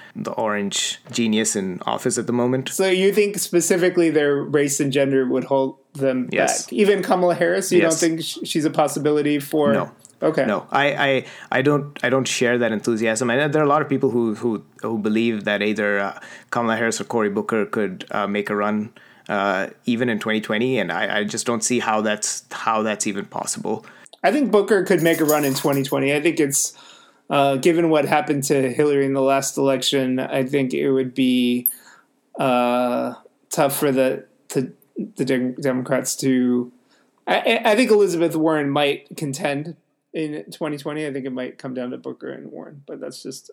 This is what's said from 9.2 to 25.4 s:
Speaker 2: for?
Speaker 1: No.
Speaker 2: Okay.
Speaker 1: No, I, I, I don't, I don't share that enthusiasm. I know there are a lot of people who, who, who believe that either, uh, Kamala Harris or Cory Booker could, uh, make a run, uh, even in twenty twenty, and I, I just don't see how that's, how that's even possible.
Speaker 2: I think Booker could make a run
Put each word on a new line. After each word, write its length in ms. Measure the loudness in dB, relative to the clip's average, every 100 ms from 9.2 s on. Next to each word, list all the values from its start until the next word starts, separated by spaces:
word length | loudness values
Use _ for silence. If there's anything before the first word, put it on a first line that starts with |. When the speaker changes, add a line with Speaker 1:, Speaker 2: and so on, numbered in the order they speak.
| 2 0
Speaker 2:
for? 340 | 0 2 2
Speaker 1:
No. 180 | 2 -2 -10 -20 -4
Speaker 2:
Okay. 220 | 0 2
Speaker 1:
No, 220 | 0 -2 0
I, 220 | 2 2
I, 320 | 2 2 0 -2 -10 -4
I 120 | 0
don't, 360 | 2 2 0 -4
I 60 | 0
don't 180 | 0 0
share 300 | 0 2 2
that 140 | 2
enthusiasm. 580 | 0 0 0 0 0 0
I 60 | 2
know 120 | 2
there 140 | 2
are 20 |
a 40 | 2
lot 120 | 2
of 80 | 0
people 220 | 0 0
who, 240 | 2 0
who, 280 | -2 -2 -4 -8 -10
who 160 | -6 -2
believe 460 | 0 2 2 0
that 180 | 0 0
either, 360 | 0 0 0 0
uh, 220 | -2 -6 -16 -20 -6
Kamala 260 | -2 0 0
Harris 240 | 0 -2
or 40 |
Cory 260 | -2 -2 0
Booker 340 | -2 -2 -2
could, 400 | -2 -2 -4 -6 -6
uh, 160 | -4 -2
make 240 | -2 -2
a 40 |
run, 380 | -2 0 -2 -4 -12 -20 -16 -6
uh, 380 | -2 0 0 -4 -6 -2
even 240 | 0 0
in 80 | -2
twenty 240 | -2 -2
twenty, 360 | -2 -2 0 0
and 140 | -2
I, 280 | -2 -2 -2
I 40 |
just 220 | -2 -4 -4
don't 180 | -2
see 140 | 0 0
how 240 | 0 0
that's, 420 | 0 -2 -4 -8 -10
how 300 | -6 -2 0
that's 240 | 0 -2 -4
even 180 | -6
possible. 600 | -8 -8 -6 -6 -6 -8 -10 -20 -20 -2
Speaker 2:
I 80 | 0
think 200 | 2 4
Booker 320 | 2 4 2
could 200 | 2 2
make 180 | 2 2
a 40 |
run 180 | 2 2